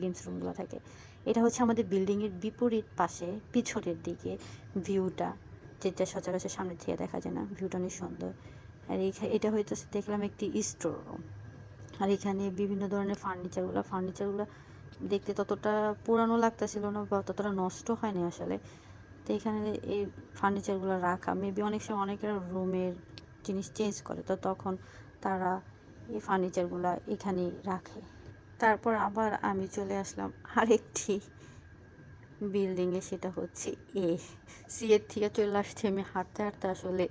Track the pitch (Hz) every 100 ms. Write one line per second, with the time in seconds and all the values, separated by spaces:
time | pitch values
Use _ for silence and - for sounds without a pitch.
0 | 180 180 180 180 180 175 180 - - -
1 | - - - 226 233 233 233 233 190 190
2 | 190 202 214 180 214 - 240 220 - -
3 | 170 - 175 208 - 240 233 220 185 165
4 | 170 175 180 196 - - - 202 175 196
5 | 185 - 175 190 - - - - 190 180
6 | 185 196 180 180 190 - 185 170 - 170
7 | 180 185 180 175 202 196 190 185 180 -
8 | 175 175 180 - - - - - - 190
9 | 190 - 208 214 214 214 208 208 - 208
10 | 208 208 202 - 202 208 208 - 170 -
11 | - - - - - - - - - -
12 | 196 196 202 196 196 185 202 202 196 202
13 | 196 202 185 180 180 - 185 196 202 190
14 | 185 180 202 202 208 - - - - -
15 | 185 196 - 202 196 202 214 208 214 208
16 | - 226 226 233 226 226 214 208 208 208
17 | 202 202 196 185 202 190 185 - - 226
18 | 220 185 175 - 175 196 - - - -
19 | - - - 214 226 214 214 208 - 202
20 | 196 - - - 196 202 196 190 190 185
21 | 175 185 - 185 196 190 208 214 - 208
22 | 196 202 208 202 180 185 185 185 185 180
23 | - - - - - 196 190 - 214 202
24 | - - - 190 190 190 190 185 - -
25 | - - - 190 185 190 - - - -
26 | - 214 208 190 180 185 175 180 180 -
27 | - 202 196 180 175 - 202 185 - -
28 | - - - - - - 226 208 233 220
29 | 202 208 220 202 202 196 190 208 196 196
30 | 190 - 196 - - 233 226 226 - -
31 | - 190 - - - - - - - -
32 | - - - - 208 196 196 180 180 180
33 | - 185 185 180 180 - - - - 202
34 | 175 175 - - - - - - 226 208
35 | - 214 208 - 208 202 202 - 214 190
36 | 190 190 180 - 208 - 190 185 185 185
37 | 180